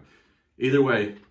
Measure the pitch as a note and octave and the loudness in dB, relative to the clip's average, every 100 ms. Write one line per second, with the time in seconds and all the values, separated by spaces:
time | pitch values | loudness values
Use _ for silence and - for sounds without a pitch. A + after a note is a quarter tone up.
0 | - _ _ _ _ - C3 C#3 C3+ A2+ | -20 _ _ _ _ -6 0 2 2 0
1 | G#2 G2+ - | -4 -10 -20